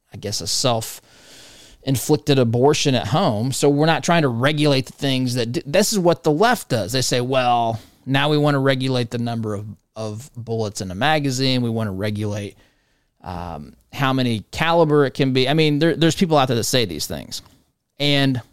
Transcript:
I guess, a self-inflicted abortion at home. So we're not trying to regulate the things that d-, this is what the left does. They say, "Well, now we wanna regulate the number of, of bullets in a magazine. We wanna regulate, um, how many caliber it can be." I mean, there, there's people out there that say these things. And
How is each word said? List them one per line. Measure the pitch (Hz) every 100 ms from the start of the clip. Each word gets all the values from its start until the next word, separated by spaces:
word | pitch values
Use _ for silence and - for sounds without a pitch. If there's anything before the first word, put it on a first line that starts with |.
| _
I | -
guess, | 101 101
a | 82
self-inflicted | - 131 113 - - _ - - - - - - - - 131 - 151 - 135
abortion | 117 120 139 151 147 123
at | 101
home. | 151 185 104 127
So | - 143
we're | 143 160
not | 160
trying | - 170
to | 143
regulate | 117 135 151 147 135 -
the |
things | - 143 131 127
that | 123 117
d-, | 147 139
this | 180 214
is | 208
what | 170 165
the | 160
left | 151 226 240 -
does. | 120 98
They | 131
say, | 127 127
"Well, | 123 131 123 120 113 110 - _ -
now | 135 147
we | 151
wanna | 147 139
regulate | 135 131 135 127 120
the | 120
number | 120 117 110 101
of, | 107 98 _
of | 110 110 107 - 117
bullets | 113 113 107 -
in | 95
a | 92
magazine. | 143 156 143 127 135 127
We | 120
wanna | 113 110
regulate, | 92 107 104 107 104 101 - _ _ _ _ _ _
um, | - 87 87 76 71 - _
how | - 135
many | 135 123 110 -
caliber | - 165 170 156 147 135
it |
can | - 135
be." | 127 127
I |
mean, | 156 156 147
there, | 165 143
there's | 165 -
people | 180 151
out | 131
there | 120
that |
say | 101 131 104
these | 76 -
things. | 73 50 - - _ _ _ _ -
And | 143 143 139 123 -